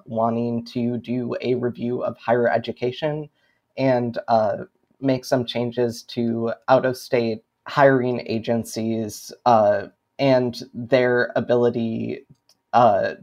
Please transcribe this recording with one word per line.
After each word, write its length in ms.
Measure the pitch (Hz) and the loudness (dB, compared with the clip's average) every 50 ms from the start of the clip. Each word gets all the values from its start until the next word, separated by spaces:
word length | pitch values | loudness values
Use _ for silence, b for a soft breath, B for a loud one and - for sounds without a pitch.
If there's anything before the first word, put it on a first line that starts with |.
| - | -12
wanting 580 | - 117 110 113 117 117 117 117 120 117 117 117 | -8 -2 -2 0 0 0 0 -2 -2 -4 -4 -6
to 300 | - - 123 117 120 123 113 | -6 -6 -4 -2 -2 -4 -4
do 380 | 117 113 120 127 120 120 120 - | -6 -6 -6 -4 -4 -4 -6 -4
a 140 | - 117 123 | -2 -2 -2
review 480 | 120 123 120 113 - 117 120 120 - | -2 -2 -4 -4 -6 -6 -6 -4 -4
of 140 | - - 113 - | -4 -6 -8 -6
higher 300 | - - 120 120 120 113 | -2 0 0 2 2 2
education 800 | - 117 117 117 110 - 123 123 127 - 160 151 147 156 151 147 _ _ _ _ _ _ _ _ _ | 0 -2 -2 -6 -6 -4 -4 -6 -4 -4 -4 -4 -4 -6 -8 -12 _ _ _ _ _ _ _ _ _
and, 420 | - 131 135 127 120 120 120 117 - - - | -2 0 2 2 2 0 -2 -4 -6 -2 0
uh, 360 | 120 110 107 101 - - - - _ _ _ _ _ _ | 2 2 2 0 -2 -6 -8 -12 _ _ _ _ _ _
make 240 | 135 135 131 127 - | -2 0 0 -2 -2
some 220 | - 139 127 120 | -2 -2 -2 -2
changes 560 | - - 120 120 120 120 123 123 117 113 - | -2 -4 -4 -4 -2 0 0 0 0 -2 -6
to 500 | - - - 123 120 117 117 117 117 117 113 - _ - | -12 -8 -4 -2 -2 0 0 -2 -2 -4 -4 -4 _ 2
out-of-state 720 | 127 107 92 131 127 - - - 135 120 117 113 110 110 - _ _ _ - | 4 4 4 2 -2 -4 -4 -2 0 0 0 0 -2 -6 -10 _ _ _ -16
hiring 540 | - - 151 139 135 135 127 123 127 123 - - | -2 4 6 6 6 6 4 2 0 -2 -4 -4
agencies, 1080 | - 110 113 107 127 117 117 110 - - 113 110 113 113 110 110 104 - - - - - - - | -4 -4 -2 -2 0 -2 -2 -2 -4 -6 -4 -2 -2 -2 -2 -4 -6 -8 -12 -14 -18 -10 -2 2
uh, 400 | 123 117 110 107 104 104 101 98 - - _ _ _ _ - | 4 6 6 6 4 2 0 -2 -8 -14 _ _ _ _ 0
and 460 | 139 139 131 127 127 120 117 - 135 - - | 2 4 4 4 2 0 -4 -8 -12 -14 -12
their 580 | 113 123 113 135 127 123 123 123 120 120 - - | -12 -2 0 2 2 4 4 2 2 0 0 -2
ability, 920 | 113 113 - 120 120 120 120 117 123 117 113 113 113 113 117 - - - - - _ _ _ _ _ _ _ - | -2 0 0 2 2 2 2 0 0 -2 -4 -4 -4 -6 -6 -8 -10 -12 -18 -20 _ _ _ _ _ _ _ 4
uh, 400 | 120 123 113 101 95 - 101 - - | 4 6 6 4 2 0 -2 -4 -8